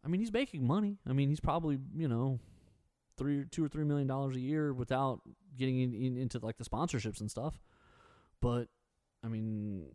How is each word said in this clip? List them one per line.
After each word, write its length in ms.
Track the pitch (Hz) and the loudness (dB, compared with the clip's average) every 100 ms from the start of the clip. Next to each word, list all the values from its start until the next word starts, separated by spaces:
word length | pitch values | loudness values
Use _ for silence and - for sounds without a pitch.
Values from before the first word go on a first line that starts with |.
I 40 | 151 | 0
mean, 120 | 180 | 0
he's 120 | 226 | 2
making 340 | 220 277 151 127 | 0 0 0 2
money. 320 | 180 208 202 - | 4 2 -2 0
I 40 | |
mean, 160 | 135 139 | 2 4
he's 100 | 151 | 2
probably, 380 | - 160 165 135 135 151 | 2 2 2 -2 -2 -2
you 120 | 160 | 0
know, 320 | 117 135 127 - - - _ _ _ _ - | 2 2 0 -6 -20 -20 _ _ _ _ -4
three, 280 | 135 143 139 | 0 0 -2
two 140 | - | -2
or 40 | 151 | -2
three 160 | 151 | 0
million 220 | 151 143 135 | 2 2 2
dollars 300 | 135 135 131 | 0 -2 -2
a 40 | |
year 320 | 127 156 147 | 0 0 0
without 460 | 127 117 131 135 120 - - - 127 | -2 0 2 2 -2 -10 -20 -20 -2
getting 240 | 131 127 | 0 2
in, 140 | 127 | 2
in, 220 | 113 127 123 | 2 0 0
into, 200 | 131 120 | -2 -2
like, 180 | 113 - | -6 -6
the 60 | |
sponsorships 560 | - 113 165 127 110 101 | -6 -2 0 0 -2 -4
and 100 | 107 | -6
stuff. 280 | - 143 - - _ - - - - _ _ | -4 -6 -6 -14 _ -20 -20 -20 -20 _ _
But, 260 | 120 120 120 _ _ _ _ _ | 2 2 -2 _ _ _ _ _
I 40 | 113 | -6
mean 580 | 110 110 107 104 98 71 | -2 -2 -2 -4 -6 -10